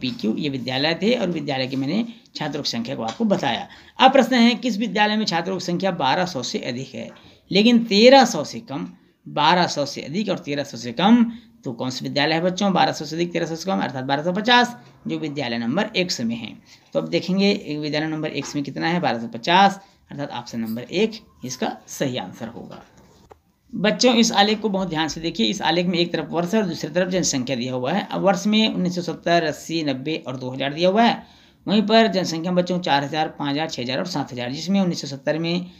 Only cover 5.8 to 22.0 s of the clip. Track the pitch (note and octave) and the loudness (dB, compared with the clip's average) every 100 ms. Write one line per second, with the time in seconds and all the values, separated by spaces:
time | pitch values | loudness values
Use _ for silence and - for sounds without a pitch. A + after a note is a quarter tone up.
5.8 | F#3+ D#3+ C3+ E3 F3+ C3 A#2+ - C3+ B2 | -2 0 0 0 0 -4 -6 -6 -6 -8
6.8 | C3 A2+ G#2+ - - - - F3+ A3+ A#3 | -10 -12 -14 -18 -20 -20 -2 2 6 4
7.8 | A#3 G3 A#3+ C4+ A#3+ E3 C3+ A#2 - C#3+ | 4 6 10 10 8 2 -6 -10 -10 -10
8.8 | F3+ - _ _ D3+ D3 D3+ F3 E3 - | -10 -14 _ _ -8 0 4 4 2 -2
9.8 | - - - E3+ G3+ E3+ - C#3+ C3+ A#2 | -4 -6 -6 -4 -4 -4 -4 -6 -6 -10
10.8 | A#2+ A#2 F#3+ A#3+ A3+ - - _ C#3 A#2 | -8 2 6 6 6 -2 -16 _ -10 -6
11.8 | B2+ B2+ C#3+ C3 D3+ D#3+ F3+ F3+ G3+ E3+ | -6 -6 -4 0 2 2 0 0 2 4
12.8 | D3 C#3 D3+ D#3+ F3 E3+ D#3+ D#3+ F#3 F#3+ | 2 0 -6 -4 -2 -2 -4 -4 -4 -2
13.8 | - C3+ C3 C#3+ E3 F3+ G#3+ A#3+ A#3 - | -4 -4 -2 -2 -2 -2 4 4 4 -2
14.8 | - - - D#3+ D#3 C#3+ B2 A#2 A#2 E3 | -20 -14 -8 -6 -4 -4 -4 -2 -2 -2
15.8 | A3 - F3+ - A2+ - G#2 - - - | -2 -2 -2 -2 -4 -6 -10 -14 -20 -20
16.8 | _ D#3 D#3+ E3 - F#3+ G3 G3 C#3 D3+ | _ -6 -2 -2 -2 0 2 0 -4 -6
17.8 | D3+ D3+ D#3 D#3 D3+ C#3 C#3 D3 C#3 D#3 | -4 -2 -2 -4 -6 -6 -6 -6 -6 -4
18.8 | E3 F3 C#3+ A#2 A#2 A#2 - F3+ G3 G3 | -2 0 0 -2 -6 -4 4 6 6 2
19.8 | - _ - C#3+ C#3+ A#2+ - A#2+ A2 A2+ | -12 _ -14 -10 -8 -10 -10 -6 -6 -6
20.8 | - F3 A3 G#3+ - _ B2+ - - - | -4 0 0 -2 -18 _ -12 -6 -6 -6
21.8 | - - | -10 -6